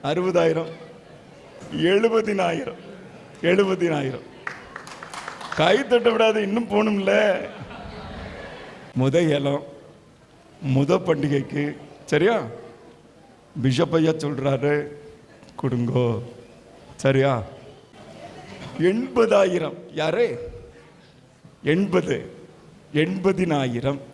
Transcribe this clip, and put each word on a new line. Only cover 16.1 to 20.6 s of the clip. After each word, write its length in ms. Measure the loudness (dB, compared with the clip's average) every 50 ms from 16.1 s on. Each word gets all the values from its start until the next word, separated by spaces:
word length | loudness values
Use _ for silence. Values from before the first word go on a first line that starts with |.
| 0 -2 -6 -10 -16 -20 -20 -20 -20 -20 -20 -20 -20 -20 -20 -20 -16 -2 0
சரியா? 300 | 2 4 4 4 2 2 0 -4 -8 -14 -18 -20 -20 -20 -20 -20 _ -20 -20 -20 -20 -18 -18 -18 -16 -16 -18 -18 -16 -16 -16 -14 -14 -6 0 2 2
எண்பதாயிரம். 880 | 2 2 -2 -2 2 2 4 6 6 4 4 4 2 0 -2 -4 -8 -10 -16 -12 -6 -4
யாரு? 260 | -2 0 2 2 0 0 0 -6 -10 -12 -14 -16